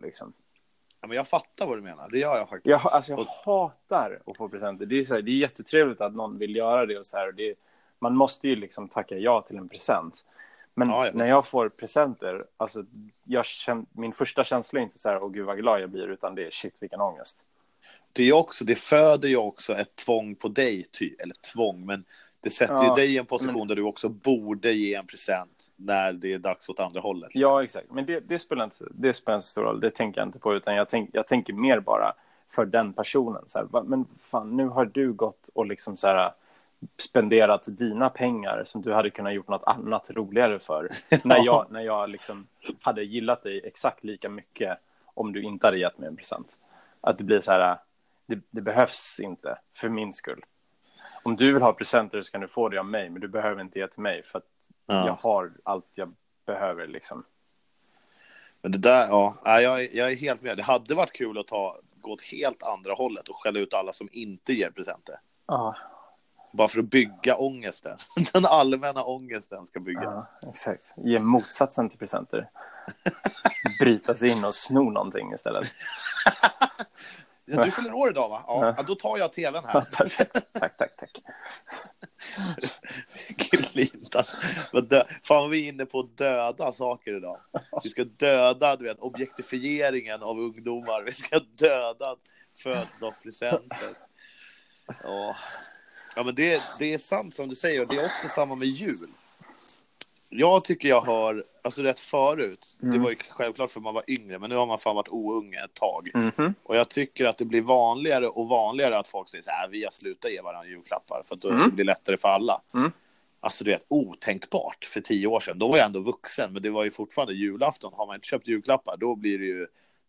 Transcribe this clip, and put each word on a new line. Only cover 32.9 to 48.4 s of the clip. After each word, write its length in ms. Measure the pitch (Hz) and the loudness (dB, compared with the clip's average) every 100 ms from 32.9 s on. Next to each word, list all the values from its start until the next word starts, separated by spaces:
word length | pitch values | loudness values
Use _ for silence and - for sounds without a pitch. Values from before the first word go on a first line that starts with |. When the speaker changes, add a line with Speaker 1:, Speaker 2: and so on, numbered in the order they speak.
Speaker 1:
personen, 500 | 98 104 139 117 101 - | -2 -2 0 0 -4 -8
så 120 | 110 | -6
här, 80 | 110 | -2
"Va, 160 | 120 | -2
men 240 | - 131 123 - | 0 -2 -2 -8
fan, 340 | - 120 107 123 | -6 -6 -2 -2
nu 120 | 131 | 0
har 160 | 127 | 0
du 280 | 117 135 131 | 0 0 0
gått 360 | 104 110 - - | 0 -2 -4 -8
och 120 | - 104 | -4 -4
liksom 300 | 101 - 95 | -4 -10 0
så 100 | 98 | 2
här 260 | 95 92 - _ _ _ _ - - | 4 2 -2 _ _ _ _ -16 -10
spenderat 640 | - 127 107 113 107 101 - | 0 2 6 8 8 6 0
dina 440 | 98 117 107 131 | -4 -2 0 0
pengar 520 | - 123 117 98 110 | 0 -2 -2 -4 -6
som 180 | 107 110 | -6 -8
du 100 | 110 | 0
hade 160 | 107 107 | 2 2
kunnat 240 | - 101 | -2 -6
gjort 140 | 101 92 | -6 -4
något 160 | 98 - | -2 0
annat 440 | 117 110 107 - | 0 0 -4 -4
roligare 480 | - 98 104 120 101 | -6 -2 2 4 2
för." 300 | - 78 82 - - | -4 -4 -4 -10 0
Speaker 2:
<laughs> 140 | 156 | 2
Speaker 1:
När 120 | 127 127 | 6 8
jag, 80 | 120 | 8
Speaker 2:
Ja. 200 | 117 104 | 6 2
Speaker 1:
när 100 | 110 | -4
jag 300 | 113 104 101 | -4 -2 -2
liksom 360 | 101 - 101 98 _ - - | -6 -12 -14 -16 _ -14 -6
hade 220 | - 107 | -4 -2
gillat 400 | 104 117 113 120 | -4 -4 -2 -2
dig 180 | 104 98 | -4 -8
exakt 400 | - - 131 - | -10 -4 -4 -4
lika 240 | 104 101 101 | -8 -10 -10
mycket 500 | 104 - - 101 - _ _ _ | -12 -14 -6 -4 -6 _ _ _
om 180 | - 110 | -8 -6
du 100 | 101 | -6
inte 240 | 104 98 110 | -8 2 4
hade 120 | 95 | 4
gett 200 | 90 - | 0 -4
mig 100 | 80 | -10
en 80 | 80 | -14
present. 420 | - - - - _ _ _ _ | -12 -12 -14 -20 _ _ _ _
Att 180 | - 98 | -2 -2
det 60 | |
blir 160 | 101 104 | 2 2
så 120 | 98 | 6
här, 260 | 92 90 87 _ _ _ _ - | 4 4 0 _ _ _ _ -10
det, 140 | 107 | -10